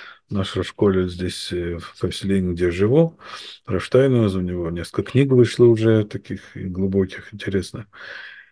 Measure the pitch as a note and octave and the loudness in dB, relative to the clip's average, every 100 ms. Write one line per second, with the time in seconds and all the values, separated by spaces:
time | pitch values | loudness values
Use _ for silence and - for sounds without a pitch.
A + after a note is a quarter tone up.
0 | - - _ G2+ F#2+ F#2+ F2 - G#2 F#2+ | -18 -20 _ -6 -4 -4 -6 2 2 4
1 | F#2 F2 F2+ - - F2+ E2+ E2 - - | 0 -4 -6 -6 -8 -6 -6 -8 -10 -6
2 | F2+ - G2 G2 F2+ F2 F2+ F2 G#2+ D3 | -6 -4 -2 0 0 0 -2 0 2 4
3 | E3 - - - - - - F#2 - B2+ | 2 -2 -18 -18 -18 -18 -6 -6 0 2
4 | C3+ B2 G#2+ F#2 F2+ F2+ E2+ E2+ D#2+ - | 4 4 2 0 -4 -4 -6 -6 -6 -6
5 | - B2+ C#3 B2+ A2+ - A#2+ A2 A2 A2 | 0 2 4 6 4 6 4 6 4 4
6 | G#2 G2+ - G2 - G2 F#2 F#2 G2 G2 | 2 -6 -10 -12 -12 -10 -8 -4 0 0
7 | F#2 - - G#2 - G2 F#2 B2 - - | 0 -4 -16 -10 -4 -4 -4 -10 -16 -18
8 | - - - - - | -18 -16 -18 -20 -20